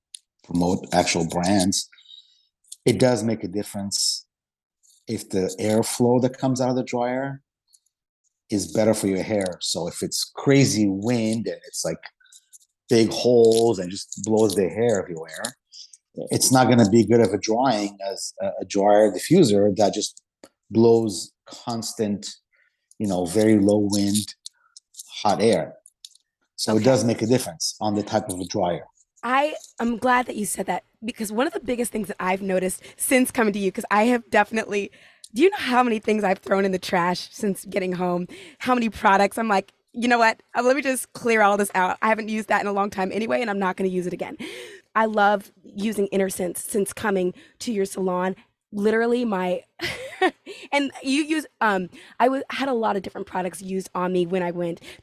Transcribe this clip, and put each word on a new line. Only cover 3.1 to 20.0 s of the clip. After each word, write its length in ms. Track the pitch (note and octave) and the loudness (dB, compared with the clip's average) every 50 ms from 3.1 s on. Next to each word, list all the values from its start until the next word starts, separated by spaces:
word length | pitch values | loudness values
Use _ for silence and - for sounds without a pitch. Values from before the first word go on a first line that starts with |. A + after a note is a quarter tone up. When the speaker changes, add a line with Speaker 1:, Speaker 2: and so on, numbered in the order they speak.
| B2 G#2 G#2+ | 4 2 0
Speaker 1:
make 200 | A#2 A2 A2 A2 | -2 -2 -4 -6
a 40 | |
difference 760 | F2+ F#2 G#2 G2+ - - G2+ G2+ G2+ - - - - - - - _ _ _ _ _ _ _ _ _ _ _ _ _ _ _ _ | -6 -6 -6 -6 -6 -8 -8 -8 -6 -4 -2 -2 -2 -4 -6 -10 _ _ _ _ _ _ _ _ _ _ _ _ _ _ _ _
if 220 | - A2+ G2 - - | -8 -8 -8 -6 -4
the 260 | G#2 F#2+ F#2 F#2 - - | -2 -2 -2 -2 -4 -4
airflow 600 | G#2+ G#2+ G#2+ A2 A2+ - - - B2 A#2+ B2 B2 B2+ | -2 2 2 2 2 0 0 2 2 4 4 4 2
that 120 | B2+ B2+ - | 0 -2 -2
comes 200 | C3+ C3 B2+ B2+ | -2 -2 0 0
out 120 | B2+ B2+ | -2 -2
of 40 | B2+ | -2
the 80 | B2+ A#2 | -2 -4
dryer 600 | - B2 A#2+ A#2+ B2 B2+ C3 C3+ C#3 C#3 C#3 _ _ _ _ _ _ _ _ _ _ _ _ _ _ _ _ _ _ _ _ _ - | -4 -4 -4 -4 -2 -4 -4 -6 -6 -8 -12 _ _ _ _ _ _ _ _ _ _ _ _ _ _ _ _ _ _ _ _ _ -4
is 200 | A2 G2+ F2+ - | -4 -4 -4 -2
better 220 | - A2+ G#2+ A2+ A2 | -2 0 2 2 2
for 140 | - - | 2 0
your 160 | G2 F#2+ F#2 E2 | -2 -2 -2 -2
hair. 340 | G2+ A2 G2+ F#2+ F2 E2+ - | -2 -2 -2 -4 -4 -6 -8
So 260 | - - - D#2 E2+ | -6 -6 -4 -4 -6
if 140 | E2+ - - G2 | -8 -8 -8 -8
it's 280 | D#2+ - - - - - | -6 -6 -6 -8 -8 -8
crazy 520 | - - C#3 C3+ C#3 C3 G#2+ G2+ G#2+ G#2 | -4 2 4 4 6 4 4 2 2 0
wind 600 | G2 F#2+ G2 G#2 A#2+ B2 A#2 A2 A2 A2 A#2 G2 | 0 0 -2 -2 -2 -2 0 0 -2 -2 -4 -4
and 120 | F#2 E2+ - - | -8 -10 -10 -12
it's, 160 | - - - - | -12 -10 -6 -6
like, 140 | D#2+ E2 - - - _ _ _ _ _ - _ _ _ - _ _ _ _ _ - | -6 -6 -8 -12 -20 _ _ _ _ _ -20 _ _ _ -20 _ _ _ _ _ 2
big 220 | A#2+ A2+ A2+ G#2+ | 4 4 4 2
holes 680 | - - - A#2+ B2 A#2 A2+ A2+ A2+ A2+ A#2 A#2 A2 F#2+ | 0 0 2 4 6 8 8 8 6 6 4 2 2 0
and 100 | F2+ F2 | -4 -8
just 320 | G2 F#2+ - - - G#2 G2 | -8 -10 -12 -12 -12 -8 -2
blows 320 | G#2+ A2 G#2+ A2+ G#2 F2+ | 0 2 4 4 4 2
the 140 | G#2 F#2 E2 | 2 0 0
hair 320 | F2 G#2+ A#2 A#2+ G#2+ F#2 | 0 0 0 2 0 0
everywhere, 420 | E2+ F2 E2+ D#2+ D#2+ - - - - - - _ _ _ - - - - _ - _ _ - - - - | -2 -6 -10 -12 -12 -14 -12 -10 -10 -10 -12 _ _ _ -20 -20 -20 -20 _ -20 _ _ -14 -12 -6 -4
it's 220 | A2 G#2+ - - | -2 0 2 4
not 180 | C3 C3 B2 A2+ | 4 6 6 6
gonna 200 | B2 A#2+ A2+ F#2+ | 6 6 6 6
be 160 | G#2+ A#2 G#2+ | 6 4 6
good 160 | G2+ A#2 A#2 | 6 6 6
of 120 | A2+ F#2 G#2 | 6 4 2
a 60 | G2 | -2
drying 580 | - G#2+ A2 A#2+ C3+ C3+ A2+ G#2 G2+ G2+ G2+ F#2+ G2 G2 | -2 -2 0 0 2 0 0 0 -2 -6 -8 -8 -10 -10
as 240 | F#2+ - - - - - | -8 -8 -12 -12 -10 -8
a, 60 | G2 G2 D#2+ E2 | -8 -6 -6 -8
a 40 | F#2+ | -8
dryer 460 | F#2 - G2+ G2 G#2 G#2 G#2 G#2+ G2+ | -6 -2 2 4 6 6 6 6 4
diffuser 640 | F2+ F2 - - D#3+ F#3+ D#3+ G#2+ G#2 G2 G2+ G#2 F#2+ | 2 0 0 4 6 6 6 6 4 4 4 2 4
that 160 | A2+ G#2 F#2+ E2+ | 2 2 2 2
just 280 | G#2 | -2